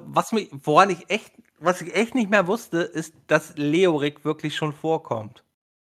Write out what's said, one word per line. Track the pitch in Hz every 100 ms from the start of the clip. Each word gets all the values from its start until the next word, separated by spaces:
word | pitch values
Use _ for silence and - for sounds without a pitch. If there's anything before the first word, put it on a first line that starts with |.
| -
was | 147 -
mich, | 220 -
woran | 139 151 147 202
ich | 165 -
echt, | 214 - _ _ _
was | 160 180
ich | 165
echt | 185 226
nicht | 262 196
mehr | 208 175
wusste, | 214 - 170
ist, | 175 156 165 _ -
dass | 156 - 151
Leorik | 147 165 185 151 143 147
wirklich | 151 151 151 -
schon | 156
vorkommt. | 147 160 160 - 113 104 - _ _ _ _ _